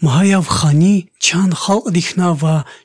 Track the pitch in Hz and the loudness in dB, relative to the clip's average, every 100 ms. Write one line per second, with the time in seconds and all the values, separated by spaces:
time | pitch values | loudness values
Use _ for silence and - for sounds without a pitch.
0 | 156 135 196 196 170 - 160 147 180 202 | 0 2 2 0 0 -2 0 2 2 0
1 | 170 _ - 170 190 170 - 208 - 175 | -2 _ -4 0 0 -2 -2 -2 -2 -4
2 | 165 180 180 156 156 156 - - | -2 -2 -2 0 -2 -2 -4 -14